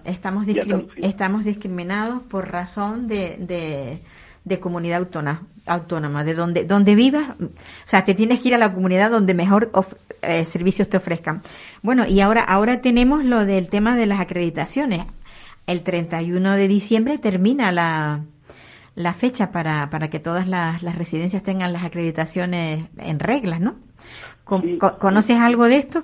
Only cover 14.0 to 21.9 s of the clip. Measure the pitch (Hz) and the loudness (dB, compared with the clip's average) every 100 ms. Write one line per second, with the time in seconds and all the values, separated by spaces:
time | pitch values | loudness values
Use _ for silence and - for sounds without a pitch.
14 | 214 196 180 175 170 156 147 269 285 170 | 2 0 -2 -2 -4 -4 -4 -2 -2 -2
15 | - - - - - - - 180 175 175 | -6 -14 -20 -20 -20 -14 -6 -4 -2 -4
16 | 165 165 170 180 190 196 196 202 208 220 | -4 -4 -2 0 2 2 4 2 2 0
17 | 233 302 220 185 196 285 214 175 170 156 | 2 0 0 2 2 2 0 0 0 0
18 | 151 147 151 _ _ - - - - - | -2 -4 -8 _ _ -20 -20 -20 -18 -6
19 | 170 175 254 254 190 175 160 151 143 160 | -4 0 -2 0 -4 -2 -2 -2 -4 -4
20 | 156 156 160 175 185 185 165 165 170 170 | -6 -6 -4 -4 -2 -2 -2 -4 -6 -6
21 | 175 160 180 190 196 190 180 175 175 | -6 -4 -2 -4 -4 -4 -2 -4 -6